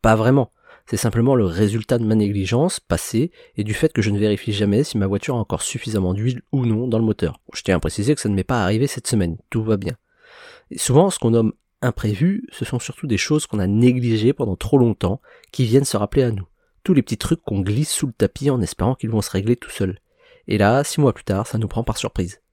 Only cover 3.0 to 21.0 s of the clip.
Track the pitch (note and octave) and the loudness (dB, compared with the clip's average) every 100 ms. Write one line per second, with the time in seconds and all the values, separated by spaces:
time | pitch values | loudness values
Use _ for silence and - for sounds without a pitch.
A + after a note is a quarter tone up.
3 | - A2+ D#3+ _ - - G#2 G#2 D#3+ - | -2 -2 -2 _ -16 -8 -4 0 0 2
4 | G#2 G2+ G#2+ G2+ - G2+ G2+ G2+ D3 A2 | 0 2 0 0 -2 -2 2 2 0 -2
5 | G2 G2+ - B2 G#2+ F2+ - - - G#2+ | -2 -2 -2 -4 -2 -4 -4 -6 -4 -2
6 | F#2 F#2+ A#2 B2 _ C#3 A#2+ A2 B2+ A2+ | 0 0 -2 -4 _ -2 0 0 0 0
7 | A2+ G#2 E2 - - - - F2+ D#2+ - | 0 0 -2 -6 -14 -10 0 0 0 -2
8 | G#2 D3 - G2 F#2 B2 F#2+ A2 C#3 - | -2 0 0 -2 0 0 0 0 0 -4
9 | - A2+ F2 E2 _ A#2 A2 G#2+ G2+ - | -2 0 0 -4 _ -4 0 -2 -2 -10
10 | _ _ _ - - - _ - - C3 | _ _ _ -20 -20 -20 _ -8 2 4
11 | F#3+ - A#2 A2+ A2 - _ _ B2 - | 4 2 2 4 2 -2 _ _ -4 -2
12 | G#2+ G2+ E3 G3+ - - - B2 - - | -2 0 0 0 -6 -10 -6 -6 -6 -10
13 | D3 G#2+ - D3+ - G#2+ F#2+ G#2 B2 B2+ | -2 -2 0 0 0 -2 2 4 4 4
14 | A#2+ A2+ A2 D3 A#2 F2+ - C#3 A#2+ G#2 | 0 2 2 0 -2 -4 -6 0 0 0
15 | F2+ G#2+ _ - _ - A#2+ B2 C#3 G#2 | -4 -4 _ -20 _ -4 2 2 2 -2
16 | G#2 C#3+ B2 G#2 F2+ _ _ _ - D#3 | -2 0 0 -2 -10 _ _ _ 0 2
17 | - A2 - E3 - G2+ F#2+ G#2 D3+ - | 2 -6 -4 -4 -2 -4 -2 -2 -2 -4
18 | C#3+ - G2+ - C#3 C3 F2+ - G2 B2+ | -6 -2 -2 0 -2 0 -2 -2 -2 -2
19 | A2+ A2+ - F#2+ G#2 A#2+ - - G2 F#2 | -2 -2 -2 -4 -2 -2 -4 -4 -4 -4
20 | _ _ _ _ - G#2+ G2+ B2+ D3 - | _ _ _ _ -6 2 4 2 0 2